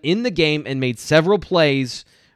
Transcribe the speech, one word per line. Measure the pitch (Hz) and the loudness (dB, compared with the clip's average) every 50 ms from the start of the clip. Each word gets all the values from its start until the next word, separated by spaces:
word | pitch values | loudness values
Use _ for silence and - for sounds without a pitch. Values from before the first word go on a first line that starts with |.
in | - 151 180 220 240 | -2 -2 -2 0 -2
the | 247 | -2
game | 175 156 160 151 151 151 147 | 0 0 0 0 0 -2 -4
and | 113 135 131 | -6 -4 -2
made | 131 127 117 - | -2 -4 -4 -6
several | - - 151 160 160 180 208 190 | -2 2 2 4 4 4 2 0
plays | - - 185 170 160 147 139 135 131 120 - - - _ _ _ _ _ _ | 0 0 2 2 4 2 2 0 -2 -4 -8 -12 -16 _ _ _ _ _ _